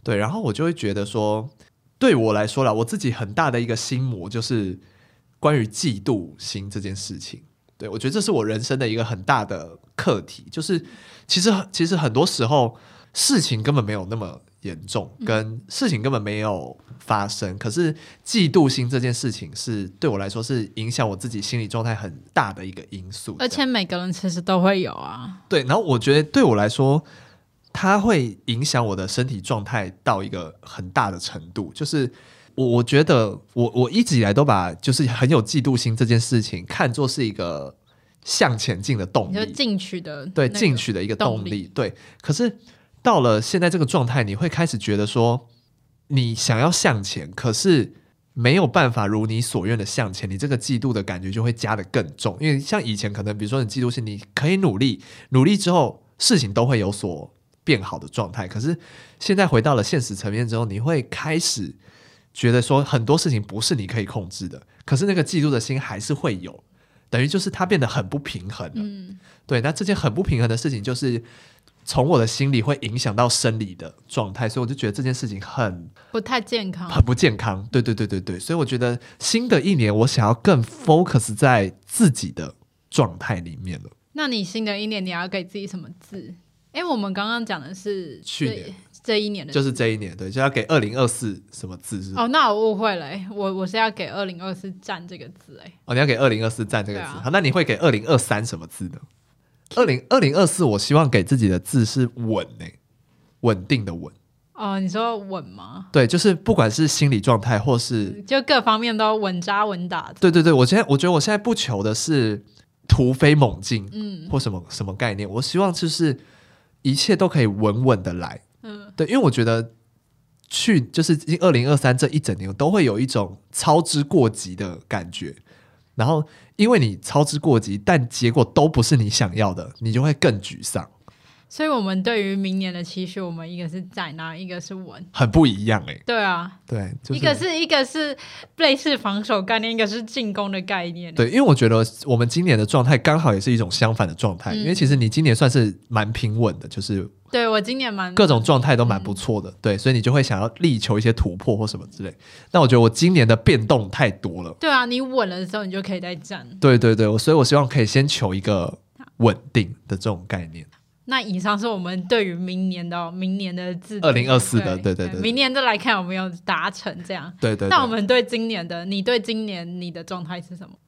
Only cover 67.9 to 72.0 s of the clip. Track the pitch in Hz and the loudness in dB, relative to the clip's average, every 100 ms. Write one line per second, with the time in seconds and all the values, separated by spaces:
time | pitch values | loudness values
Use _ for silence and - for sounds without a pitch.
67.9 | 143 95 143 143 104 90 - 85 226 208 | -2 -4 -6 -6 -10 -12 -12 -10 -8 -10
68.9 | 202 185 190 _ _ - 127 131 160 196 | -12 -18 -20 _ _ -4 -2 -2 -2 -2
69.9 | 196 139 113 196 120 117 113 156 120 101 | 0 0 0 0 0 0 0 -2 -4 -4
70.9 | 120 139 117 117 - - _ _ _ - | -2 0 -2 -6 -20 -20 _ _ _ -4
71.9 | 151 | 0